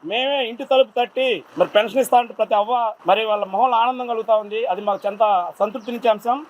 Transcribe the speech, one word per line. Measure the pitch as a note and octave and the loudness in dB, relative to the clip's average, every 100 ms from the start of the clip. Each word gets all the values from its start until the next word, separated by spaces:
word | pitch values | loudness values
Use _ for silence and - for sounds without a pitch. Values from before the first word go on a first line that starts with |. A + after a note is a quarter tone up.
| E4 | -4
మేమే | A3 C4 C#4 A#3 | -4 -2 -2 -4
ఇంటి | A#3 C#4 | -8 0
తలుపు | C4 B3+ - | 2 2 0
తట్టి | A#3+ - C4 G3 - - | -4 -2 -2 -2 -6 -2
మరి | F3 - | 2 2
పెన్షన్ | - B3 | 2 -2
ఇస్తా | B3+ B3 | 2 2
ఉంటే | A#3 - | 2 -4
ప్రతి | G#3+ G#3+ | 0 0
అవ్వ | G#3 B3 A3+ G#3+ E3+ | 0 0 -2 -4 0
మరి | G3 A3 | 0 2
వాళ్ళ | G#3 G3 | -2 -2
మొహంలో | F#3+ B3+ A3+ | 0 2 2
ఆనందం | A#3+ B3+ B3 | 0 -2 -4
కలుగుతా | A3+ A3 G#3+ | -4 0 0
ఉంది. | G#3 G#3+ A#3 | 0 -6 -4
అది | F#3 G#3 | -4 -2
మాకు | G3 - | -2 -4
ఎంత | G3+ A3 F#3+ E3+ - | 0 2 2 -2 -4
సంతృప్తినిచ్చే | G3+ A#3 G#3+ A#3+ A#3 G#3+ | -4 -4 -8 -2 0 0
అంశం. | A#3 C4 D#4+ | -2 -4 -6